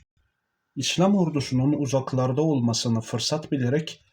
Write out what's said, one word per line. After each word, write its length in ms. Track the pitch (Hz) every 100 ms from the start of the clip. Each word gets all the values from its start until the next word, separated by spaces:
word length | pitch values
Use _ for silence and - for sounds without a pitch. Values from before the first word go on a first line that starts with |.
| - _ _ _ _ _ _ -
İslam 400 | 127 - 190 202
ordusunun 580 | 165 151 123 127 135
uzaklarda 680 | 147 139 131 131 127 127 131
olmasını 600 | 160 143 117 113 120 113
fırsat 500 | - 117 - 156 -
bilerek 500 | 143 123 147 156 - _